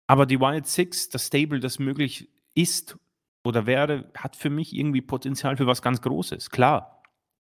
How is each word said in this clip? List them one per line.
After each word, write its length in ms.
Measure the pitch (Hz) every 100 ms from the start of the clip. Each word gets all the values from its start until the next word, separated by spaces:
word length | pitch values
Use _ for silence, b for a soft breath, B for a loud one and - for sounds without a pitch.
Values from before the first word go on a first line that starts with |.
| -
Aber 200 | 135 135
die 140 | 131
Wyatt 260 | 131 151 143
Six, 420 | - 180 - -
das 160 | 123 -
Stable, 340 | 143 151 139
das 180 | 131 -
möglich 500 | 135 139 139 - - _ _
ist 420 | - 175 - - - _ _ _ _
oder 220 | 120 117 110
wäre, 440 | 131 147 143 - -
hat 200 | 139 -
für 140 | 151
mich 240 | 147 165
irgendwie 280 | - 147 135
Potenzial 540 | 127 131 135 135 139 135
für 100 | 127
was 160 | 123
ganz 180 | 123 123
Großes. 500 | 123 147 180 - -
Klar, 520 | - 127 143 - _ _ _ _ _